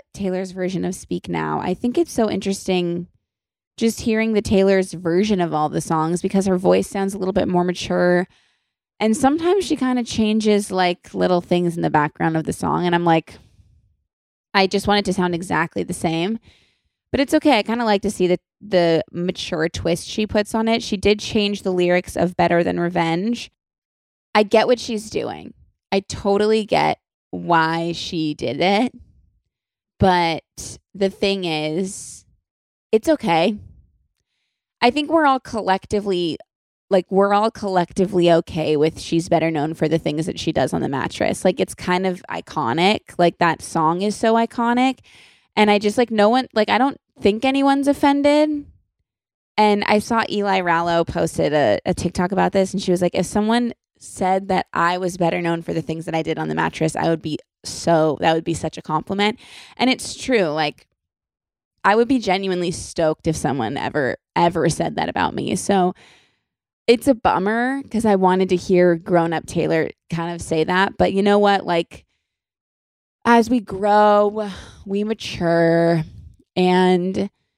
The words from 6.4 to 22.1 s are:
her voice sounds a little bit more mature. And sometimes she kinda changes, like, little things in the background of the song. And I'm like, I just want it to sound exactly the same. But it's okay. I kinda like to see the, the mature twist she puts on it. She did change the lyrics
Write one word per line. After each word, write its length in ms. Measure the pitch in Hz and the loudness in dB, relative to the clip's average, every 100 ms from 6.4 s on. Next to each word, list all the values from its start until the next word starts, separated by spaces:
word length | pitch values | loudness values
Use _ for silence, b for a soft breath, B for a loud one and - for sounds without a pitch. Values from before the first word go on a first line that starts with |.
| 190 | 0
her 120 | 185 | 2
voice 300 | 185 190 190 | 4 2 2
sounds 260 | 196 196 | -4 -4
a 40 | 196 | -4
little 160 | 185 | -2
bit 140 | 190 - | -2 0
more 160 | 180 | 0
mature. 640 | 180 175 - 180 180 180 185 _ _ _ _ _ _ - | 0 -4 -4 0 2 2 0 _ _ _ _ _ _ -4
And 180 | 220 220 | -2 2
sometimes 480 | 269 311 339 392 - | 2 2 2 0 0
she 100 | 302 | -2
kinda 280 | 254 247 | -2 -2
changes, 680 | 233 - 214 220 214 208 208 | -2 -2 0 2 2 0 0
like, 420 | 185 180 180 - | 0 0 -2 -8
little 280 | 190 180 175 | -2 0 0
things 340 | - 180 175 170 | 0 0 0 -2
in 80 | |
the 80 | 160 | 0
background 440 | 151 147 - 170 160 | 0 0 -2 -2 -2
of 100 | 156 | -4
the 80 | |
song. 320 | - 156 156 175 | -4 -2 -2 0
And 100 | 175 | 0
I'm 100 | 170 | 2
like, 320 | 160 - - _ _ _ _ _ _ _ _ _ _ _ 202 | 2 0 -14 _ _ _ _ _ _ _ _ _ _ _ 0
I 100 | 190 | 0
just 220 | 196 208 | 0 0
want 120 | 202 | 0
it 60 | 190 | 0
to 80 | |
sound 220 | 190 180 170 | -2 -2 -2
exactly 480 | 180 160 170 196 | -2 -2 -2 -4
the 100 | 180 | -8
same. 460 | 180 170 165 185 226 b b b b b _ _ | -4 -4 -2 -4 -6 b b b b b _ _
But 100 | 240 | -2
it's 140 | 277 | 2
okay. 240 | 311 302 233 | 2 4 2
I 60 | |
kinda 220 | 202 233 226 | 2 0 2
like 180 | 202 | 0
to 80 | 190 | 0
see 160 | - 180 | 0 0
the, 120 | 180 _ _ | 0 _ _
the 420 | 208 180 170 165 - | -2 2 4 2 0
mature 580 | 175 180 - - 170 165 | -4 -4 -4 -6 -4 -4
twist 380 | - 165 170 - | -4 -4 -4 -6
she 200 | - 214 | -6 -2
puts 260 | 214 208 | -2 -2
on 140 | 226 226 | -2 0
it. 160 | 233 | -2
She 140 | 240 202 | -2 -2
did 220 | 202 208 | 0 0
change 440 | - 226 202 202 | 0 -2 -2 -2
the 80 | 196 | -4
lyrics 440 | 180 175 180 - | 0 2 2 0